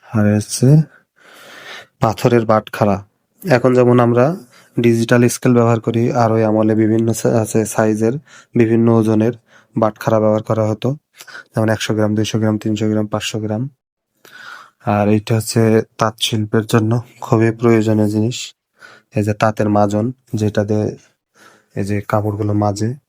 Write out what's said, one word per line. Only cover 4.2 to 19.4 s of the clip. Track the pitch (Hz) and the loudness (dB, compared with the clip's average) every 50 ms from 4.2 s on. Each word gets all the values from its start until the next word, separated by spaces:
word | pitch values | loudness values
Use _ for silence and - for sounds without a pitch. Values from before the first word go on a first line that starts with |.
| 123 143 175 208 - _ _ - _ _ _ - | 2 0 0 -6 -12 _ _ -20 _ _ _ 0
ডিজিটাল | 117 117 117 113 117 117 123 120 123 120 | 2 2 2 2 2 2 2 4 4 2
স্কেল | - - - 127 123 | 0 0 0 2 2
ব্যবহার | 120 117 117 117 113 | 4 4 2 2 0
করি, | - - 113 113 117 127 | -2 -2 -2 0 -2 0
আর | - 123 117 110 | 0 0 0 0
ওই | 110 113 110 | 2 0 0
আমলে | 107 107 107 110 107 110 | 0 2 2 2 2 2
বিভিন্ন | 107 110 107 110 113 113 113 113 | 2 2 2 2 0 0 -2 -2
সা-, | - - 131 127 | -2 -2 -2 0
আছে | 117 110 107 - 113 110 | 0 -2 0 -2 -2 -2
সাইজের, | 104 - - 113 107 110 104 110 113 123 151 _ _ - - _ _ _ | -2 -2 -2 0 0 0 0 0 -2 -2 -4 _ _ -20 -20 _ _ _
বিভিন্ন | 120 117 110 117 117 113 117 | 0 2 2 4 2 4 4
ওজনের | 117 113 110 110 110 107 110 113 113 - _ _ _ _ _ _ _ | 4 2 2 2 2 2 2 0 -2 -4 _ _ _ _ _ _ _
বাটখারা | - 113 107 107 _ - - 110 110 | -2 -2 -2 -2 _ -4 0 0 2
ব্যবহার | 107 107 107 107 107 | 2 2 0 0 -2
করা | - 113 110 110 107 | -2 -2 -2 0 -2
হতো, | 110 107 - 120 139 151 _ _ _ _ - - - - - _ | -2 -2 -4 -6 -6 -6 _ _ _ _ -20 -20 -20 -20 -20 _
যেমন | _ 123 110 110 | _ -2 0 0
একশো | 110 107 - - 117 | -2 -2 -2 -4 -2
গ্রাম, | 107 107 104 107 | -2 0 0 0
দুইশো | 107 110 104 - 113 | -2 -2 -2 -2 -2
গ্রাম, | 107 110 107 104 | 0 0 -2 -2
তিনশো | - 110 110 104 110 107 | -2 -4 -4 -2 -2 -2
গ্রাম, | 107 107 107 104 | 0 -2 -2 -4
পাঁচশো | - 107 - - - 113 | -6 -6 -6 -6 -8 -8
গ্রাম। | 107 107 107 107 123 139 _ _ _ _ _ _ _ _ _ _ _ - - - - - - - - - _ _ _ | -6 -6 -6 -6 -6 -8 _ _ _ _ _ _ _ _ _ _ _ -20 -20 -20 -20 -20 -20 -20 -20 -20 _ _ _
আর | - 104 104 104 104 | -2 -2 0 2 2
এইটা | 107 107 104 - 113 | 0 0 0 -2 -4
হচ্ছে | 110 110 - - 117 113 110 110 110 110 _ _ _ | -4 -4 -2 0 0 2 2 2 2 0 _ _ _
তাঁত | 113 110 110 _ | -4 -4 -4 _
শিল্পের | - - - 110 107 107 - 113 107 | -8 -6 -4 -4 -4 -2 -2 -2 -2
জন্য | 110 - 117 107 107 117 120 113 - _ _ | 0 0 0 0 0 -2 -4 -4 -8 _ _
খুবই | - - - 110 113 113 | -6 -2 0 2 2 0
প্রয়োজনীয় | 113 113 120 120 113 113 107 110 110 107 107 101 | -2 0 2 2 2 2 2 2 0 0 0 0
জিনিস, | 107 110 107 117 123 - - - - _ _ _ _ _ - - - - _ _ _ | 0 -2 -2 -2 -4 -6 -12 -14 -18 _ _ _ _ _ -20 -20 -20 -20 _ _ _
এই | 113 104 | -4 -2
যে | 107 104 | -2 -2
তাঁতের | - | 0